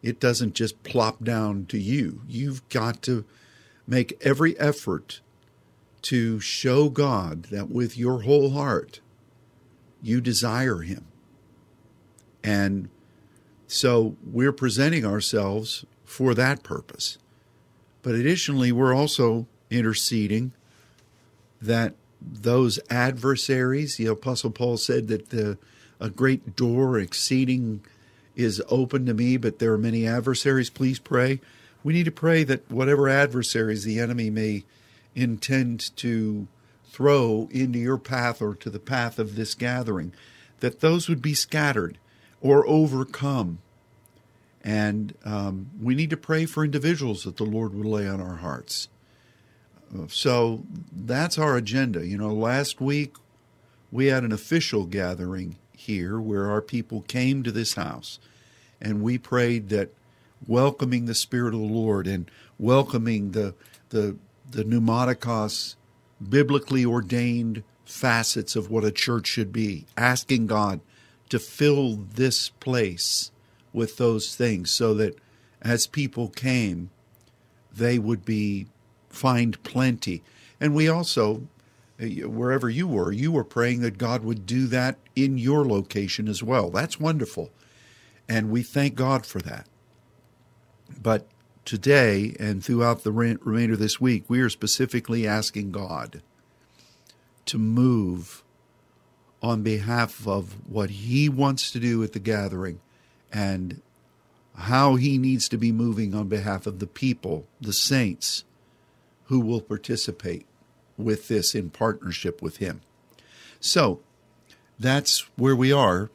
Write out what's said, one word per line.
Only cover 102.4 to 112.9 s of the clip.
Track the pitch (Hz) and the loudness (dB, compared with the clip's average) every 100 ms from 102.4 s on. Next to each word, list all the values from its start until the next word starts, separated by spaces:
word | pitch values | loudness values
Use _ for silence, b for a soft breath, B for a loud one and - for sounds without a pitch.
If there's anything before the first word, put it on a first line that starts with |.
| 98 90 95 82 b b b b b | -2 -4 -8 -10 b b b b b
and | 107 98 95 90 - _ _ _ _ _ _ _ - | -4 -2 -2 -6 -10 _ _ _ _ _ _ _ -12
how | 92 127 143 131 | 0 4 6 6
he | 139 135 | 4 2
needs | 131 127 - | 2 2 0
to | 113 | 0
be | 117 | 2
moving | 113 117 107 107 | 2 0 0 -2
on | 104 101 | -2 -2
behalf | 104 101 95 - | -2 -2 -4 -6
of | 95 | -8
the | 101 | -10
people, | - 131 120 92 78 - _ | -2 -2 -2 -4 -6 -8 _
the | 104 | -4
saints, | 98 - 135 110 - - - - b b b b b b b _ | -2 2 2 2 -2 -6 -6 -10 b b b b b b b _
who | 131 | 0
will | 110 117 | 2 -2
participate | - 104 - - - 95 90 87 - _ _ _ _ - | -4 -8 -4 -4 -4 -6 -8 -8 -12 _ _ _ _ -6
with | 110 107 - | -2 -2 0
this | 110 90 117 | 0 0 -2
in | 87 | -6
partnership | - 113 104 90 85 90 - | -2 -2 -2 -6 -6 -6 -6
with | 85 - | -10 -6
him. | 92 - _ | -8 -8 _